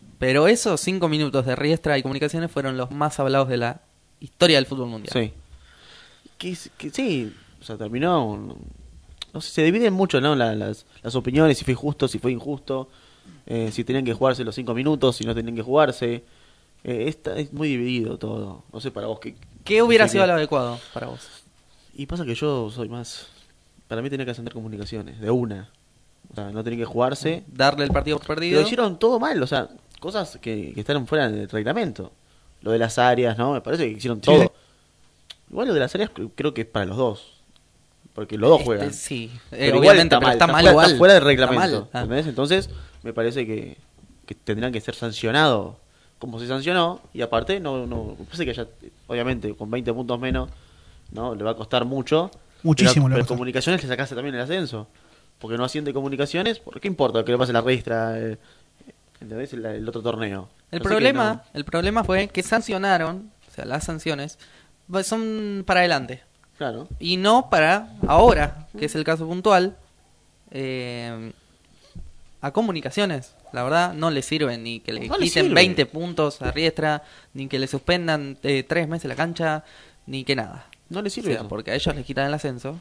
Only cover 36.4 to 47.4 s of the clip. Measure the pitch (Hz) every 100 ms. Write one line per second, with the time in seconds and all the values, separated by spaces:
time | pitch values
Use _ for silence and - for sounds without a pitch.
36.4 | 143 120 110 107 92 110 123 101 - _
37.4 | _ _ _ _ _ _ - - 101 107
38.4 | 120 156 123 104 - - - 123 113 120
39.4 | - 120 139 120 151 - 165 127 131 120
40.4 | 170 151 175 160 170 135 185 190 139 131
41.4 | 127 123 175 107 104 123 113 131 156 120
42.4 | 143 190 190 - - - 117 113 117 135
43.4 | 113 107 110 - _ _ - - - -
44.4 | - 104 123 117 - - 117 107 113 139
45.4 | 156 110 90 - _ _ _ _ 127 113
46.4 | 120 131 151 180 170 190 - - 117 113